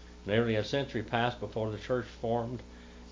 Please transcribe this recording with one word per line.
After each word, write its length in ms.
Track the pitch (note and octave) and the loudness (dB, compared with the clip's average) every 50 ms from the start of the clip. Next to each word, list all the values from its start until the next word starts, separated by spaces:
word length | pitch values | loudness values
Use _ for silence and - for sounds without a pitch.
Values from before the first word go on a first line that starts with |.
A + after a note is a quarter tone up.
| - - - - - | -16 -16 -14 -8 -2
Nearly 280 | F#2+ G2+ A2+ A#2+ A#2 A2 | 2 4 4 6 6 4
a 80 | G#2+ G#2 | 4 2
century 380 | - - C#3 C#3 C#3 - A#2 | 2 2 0 0 0 0 -2
passed 380 | G#2+ - - A#2 A#2 B2 A#2+ - | 0 2 2 4 4 4 2 -2
before 320 | - G2+ - A#2 A2 A2 | -4 -4 -2 0 0 0
the 80 | G#2+ G2 | -2 -2
church 260 | - - B2+ B2 A2+ - - - | -2 0 0 0 0 -2 -6 -4
formed, 400 | - A2+ A2+ A#2 A2+ A#2+ B2+ A#2+ - - - - - - - - - - | 0 2 2 2 2 0 -4 -6 -8 -10 -16 -16 -16 -16 -16 -16 -12 -6